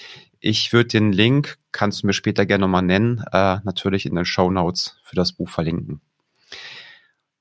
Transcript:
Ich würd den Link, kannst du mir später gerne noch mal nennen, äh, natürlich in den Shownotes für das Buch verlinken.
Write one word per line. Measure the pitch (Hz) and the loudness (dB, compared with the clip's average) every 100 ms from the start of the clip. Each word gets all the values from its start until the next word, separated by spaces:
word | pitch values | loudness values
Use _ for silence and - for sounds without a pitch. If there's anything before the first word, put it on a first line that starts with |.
| - - - _ | -20 -20 -20 _
Ich | - 110 - | -2 -2 2
würd | 120 110 | 2 4
den | 110 107 | 2 2
Link, | 95 113 139 143 - _ | 4 4 2 0 -8 _
kannst | - 104 - | -4 -2 -2
du | 101 | -2
mir | |
später | 95 107 98 | -2 -2 0
gerne | 95 101 | 2 2
noch | 95 | 2
mal | 92 | 2
nennen, | 90 95 117 120 - | 2 2 2 -2 -2
äh, | 92 98 95 | 2 2 0
natürlich | 95 90 101 95 | -4 -4 -2 -2
in | - 87 | -2 -4
den | |
Shownotes | 87 - 92 95 87 90 - - | -2 2 2 2 0 -2 -6 -10
für | - | -8
das | 92 90 | -4 -2
Buch | - 90 | -4 -8
verlinken. | - 78 85 - - _ _ _ _ - - - - - - _ _ _ _ | -4 -4 -4 -6 -12 _ _ _ _ -20 -20 -18 -20 -20 -20 _ _ _ _